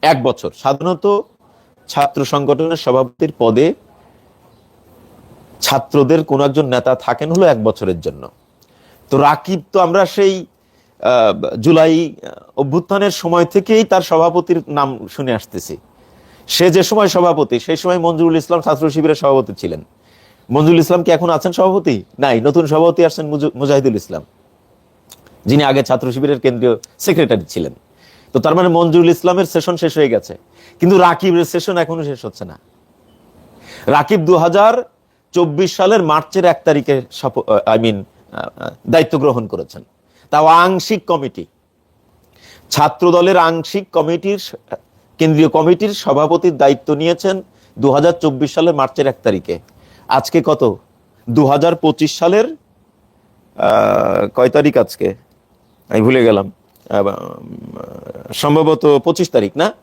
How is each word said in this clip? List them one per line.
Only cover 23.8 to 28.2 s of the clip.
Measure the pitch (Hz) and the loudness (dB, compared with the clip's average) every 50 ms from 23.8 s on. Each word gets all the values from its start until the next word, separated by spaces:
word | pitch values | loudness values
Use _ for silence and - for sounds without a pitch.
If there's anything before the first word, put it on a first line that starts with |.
| 131 131 110 | 2 0 -2
ইসলাম, | 101 - - 90 80 - _ _ _ _ _ _ _ _ _ _ _ _ _ _ _ _ _ - _ _ _ _ _ _ | -2 -6 -8 -14 -14 -14 _ _ _ _ _ _ _ _ _ _ _ _ _ _ _ _ _ -20 _ _ _ _ _ _
যিনি | 92 123 147 147 | 0 2 2 4
আগে | 139 135 139 131 | 4 2 0 2
ছাত্র | - 131 127 - 127 | 0 -2 -2 -2 -4
শিবিরের | 120 135 135 143 147 127 | -4 -2 -2 -2 -2 0
কেন্দ্রীয় | - 135 123 120 110 127 117 107 - - _ _ | 0 -2 -2 0 0 0 0 0 -4 -16 _ _
সেক্রেটারি | - - 185 - - 117 117 104 85 | -2 -2 0 0 2 0 0 -2 -4
ছিলেন। | - - - 82 69 60 _ _ _ _ _ _ _ _ _ | -6 -10 -8 -8 -8 -10 _ _ _ _ _ _ _ _ _